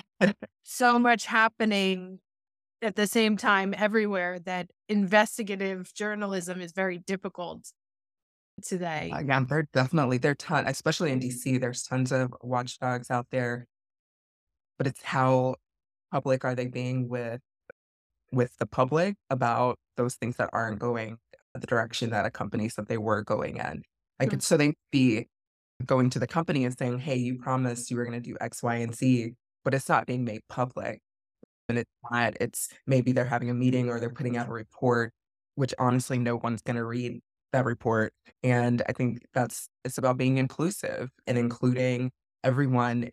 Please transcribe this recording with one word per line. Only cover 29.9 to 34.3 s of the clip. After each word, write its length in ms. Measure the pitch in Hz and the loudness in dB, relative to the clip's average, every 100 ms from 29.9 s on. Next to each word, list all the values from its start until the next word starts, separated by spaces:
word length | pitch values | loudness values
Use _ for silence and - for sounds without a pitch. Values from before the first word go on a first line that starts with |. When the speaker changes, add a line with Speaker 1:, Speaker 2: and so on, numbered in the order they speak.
| 156 - | 2 2
Speaker 1:
being 160 | 127 | -2
made 180 | 120 107 - | -2 -6 -8
public. 520 | - 127 - 120 113 _ _ _ _ _ _ - | -4 -4 -4 -8 -8 _ _ _ _ _ _ -4
And 80 | 120 | -4
it's 140 | 113 _ 117 | -4 _ -4
not, 240 | 120 117 - | 0 0 0
it's, 280 | 120 - - - - | -4 -4 -10 -8 0
maybe 260 | 135 127 | 2 4
they're 120 | 127 123 | 2 2
having 240 | 120 120 | 0 -2
a 40 | |
meeting 360 | 123 127 127 120 | 0 2 2 0
or 100 | 117 | -2
they're 100 | 117 | -6
putting 260 | 120 123 | -4 -4